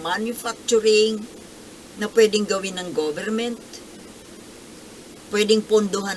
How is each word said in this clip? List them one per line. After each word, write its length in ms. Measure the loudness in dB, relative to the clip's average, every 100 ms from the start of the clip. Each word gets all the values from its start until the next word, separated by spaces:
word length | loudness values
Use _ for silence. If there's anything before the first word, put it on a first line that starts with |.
manufacturing 1200 | -4 -4 -4 -6 -8 -8 0 2 4 4 4 0 -10 -16 -20 -20 -20 -20 -16 -8
na 80 | -2
pwedeng 400 | 4 4 4 -2
gawin 320 | -2 -4 -8
ng 80 | -6 -4
government, 640 | -4 -4 -4 -4 -4 -8 -14 -18 -20 -20 -20 -20 -20 -20 -20 -20 -20 -20 -20 -20 -20 -20 -6
pwedeng 320 | -2 2 2
pondohan 560 | 4 2 2 -2 -4